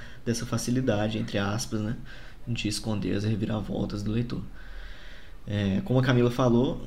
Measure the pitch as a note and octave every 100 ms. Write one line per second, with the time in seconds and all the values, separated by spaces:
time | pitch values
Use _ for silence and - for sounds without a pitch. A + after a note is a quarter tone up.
0 | - - - A#2 - - - B2 B2+ G#2
1 | G#2+ A2 A2+ G#2 G2+ G#2+ - A2+ G#2+ A#2
2 | - - - - - A#2 G#2 G#2+ - G#2
3 | F#2+ G2 G#2+ A2+ G#2+ A2 G2 - G2 G#2
4 | G#2 A2 A#2+ B2+ - - - - - -
5 | - - - - - G#2 G2+ G2 - B2+
6 | B2+ B2+ A#2+ A#2+ B2+ A#2 C#3 E3+